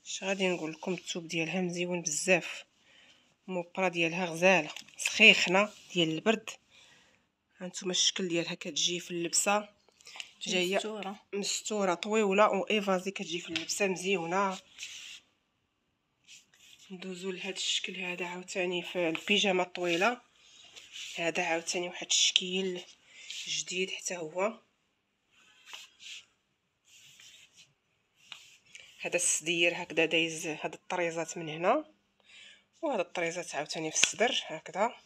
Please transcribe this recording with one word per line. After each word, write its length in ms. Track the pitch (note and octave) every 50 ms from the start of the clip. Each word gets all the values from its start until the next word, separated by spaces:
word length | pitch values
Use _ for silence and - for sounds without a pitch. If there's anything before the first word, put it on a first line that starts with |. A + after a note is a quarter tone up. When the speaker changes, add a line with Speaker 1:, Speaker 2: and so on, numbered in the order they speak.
| _
Speaker 1:
اش 180 | - - - G3
غادي 240 | F#3+ G3 G3 F#3+
نقول 240 | F#3 F3+ E3+ D#3+ D#3
لكم، 220 | D#3+ - - G3 F3+
الثوب 340 | F3 - - - F#3 E3
ديالها 340 | D#3+ E3+ E3 E3 D#3+ E3 F#3+
مزيون 400 | F#3 F3 E3+ F3 F3+ F3 F3+ F3
بزاف، 640 | E3+ - - - - F#3 F#3 E3 - - - - - _ _ _ _ _ - - - - - _ _ _ _ _ _
موبرا 400 | - F#3 F3+ E3+ - _ F#3+ F#3+
ديالها 380 | F#3 F3 E3+ E3+ E3 E3 F3+ F#3
غزاله 460 | E3+ D#3+ E3 F3+ F#3 F#3+ F3 D3+ D3+ - - - - -
سخيخنه 760 | - - - - - A3 A3 F#3 - - F3+ F3+ F#3+ G#3 G#3 - - - - -
ديال 160 | F3 E3 D#3+
البرد. 400 | D#3 D#3+ - G#3+ A3 G#3+ A3 - - _ _ _ _ - - - - _ _ _ _ _ _ _ _ _ _ _ _
هانتوما 340 | _ F#3 F3+ - - F#3+ F#3
الشكل 360 | F3+ - - - - - F#3+
ديالها 280 | F3 E3 E3+ D#3+ D#3+ F3+
كتجي 440 | - - F#3+ D3 C#3+ - E3+ F3 F3
في 120 | - -
اللبسه، 580 | F3+ E3+ E3+ E3 E3+ - - G3+ G3+ G#3 G#3 - _ _ _ - _ _ - - - - - - - _
Speaker 2:
تجي 100 | - -
Speaker 1:
جايه 240 | F3+ F#3 F3+ F3+ G3
Speaker 2:
مستورة. 440 | G3 - G#3+ A3 G#3 F#3 F#3+ G#3 - _ _ -
Speaker 1:
مستوره 600 | G3+ G3 - - - - - G#3+ G#3 G3 F3+ F3
طويوله 560 | F3 - G#3+ G#3 A3 A3 G3 F#3+ G3+ G#3+ G3+
وايفازي، 600 | G#3 G3 - - G#3 G#3+ G3 G3 F#3+ F3+ F#3 G3
كتجي 280 | F#3+ - G3 D#3+ E3 F3
في 100 | - -
اللبسه 380 | E3 D#3+ D#3+ - - - G#3
مزيونه. 720 | F#3+ F#3 D#3+ E3+ F#3+ G3+ F3 E3 E3 F3+ F#3+ G3+ F#3+ F#3 F#3 - _ - - - - - - - - - - _ _ _ _ _ _ _ _ _ _ _ _ _ _ _ _ _ _ _ _ _ - - - _ _ _ _ - - - _ - -
ندوزو 400 | F#3+ F3 F3+ F#3+ F#3 F3 F3+ F#3+
لهاد 240 | F#3 F3 F3+ G3 F#3
الشكل 400 | - - - - - - - F#3
هذا 300 | F3+ F#3 F3+ F3+ F3 F3+
عاوتاني 580 | F3 F3 F3 F3+ - - G3+ F3+ F3+ F3+ F3 F3
في 260 | - - F#3 F3 E3
البيجامه 540 | E3 - - - G3+ G3 G3+ G3+ F#3 F3+ F3+
الطويله، 580 | F3+ _ F3+ F3+ F3 E3+ E3+ G3 A3+ B3 B3 _ _ _ _ - - - - - - - - - - - - - - -
هذا 300 | - E3+ E3 D#3+ F3+ F3+
عاوتاني 420 | E3+ E3 E3 E3+ - - F#3 F3
واحد 200 | F3 F3 - E3+
الشكل 760 | - - - - - - - F#3+ F3+ F3+ F#3+ F#3+ F#3+ F3+ F3+ - - - _ _ - - - - - - - -
جديد 440 | - - - - - F#3 F#3 F#3 F#3
حتى 260 | - - - - F#3
هو. 420 | F3 E3 D#3 D#3+ F3+ F#3+ A3 A3+ - _ _ _ _ _ _ _ _ _ _ _ _ _ _ _ _ _ _ _ _ _ - - - - - _ _ - - - - - _ _ _ _ _ _ _ _ _ _ _ _ _ - - - - - - - - - - - _ _ - - _ _ _ _ _ _ _ _ _ _ _ _ - - - - - - _ _ _ - - - - - -
هذا 140 | - F3 E3+
السدير 680 | F3 - - - - D3+ D#3+ F3 E3+ E3+ E3+ E3+ E3+ F3
هكذا 220 | - D#3+ E3 D#3+
دايز، 420 | D#3 E3+ E3 E3 E3 D#3+ D#3 F3+
هاد 260 | E3 D#3 D#3 - E3 D#3
الطريزات 640 | - _ _ F#3 F3+ F3 E3+ D#3+ E3 D#3+ - -
من 120 | F3+ D#3+ D#3
هنا، 440 | D3+ D#3+ E3+ F#3+ B3 D#4 D4+ - _ _ _ _ _ _ _ - - - - - - _ _ _ _ _
وهاد 180 | - D4+ C4 G3+
الطريزات 560 | E3 - _ F#3 E3+ E3 E3+ F3+ D#3+ - -
عاوتاني 360 | C#3 D3+ - - F3+ D#3+ D#3
في 60 | -
الصدر 460 | - - - - D#3+ G#3 B3+ B3 - -
هكذا. 480 | - D#3 D#3+ - - D#3 F3+ G#3 A#3+ - - -